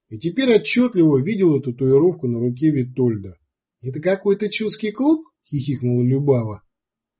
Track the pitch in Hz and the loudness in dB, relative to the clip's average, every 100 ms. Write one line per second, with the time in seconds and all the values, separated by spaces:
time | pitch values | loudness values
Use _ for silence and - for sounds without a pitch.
0 | _ 110 165 208 262 214 - 240 247 190 | _ -8 -6 -2 2 2 2 0 2 4
1 | 160 135 151 214 180 139 127 120 131 139 | 4 4 0 2 2 2 -2 -2 2 4
2 | 175 165 123 117 123 123 156 139 127 127 | 4 0 -4 -2 -2 0 0 0 -4 -2
3 | 123 107 98 - _ _ _ _ 123 139 | -2 -2 -8 -18 _ _ _ _ -12 -4
4 | 175 190 202 196 208 - 214 - 214 214 | -2 0 0 0 -2 -4 -6 -4 -6 -2
5 | 285 320 - _ - 143 131 123 123 123 | 0 0 -2 _ -8 -6 -4 -4 -2 0
6 | 123 135 143 127 110 101 _ _ _ _ | 0 0 2 0 0 -10 _ _ _ _
7 | _ _ | _ _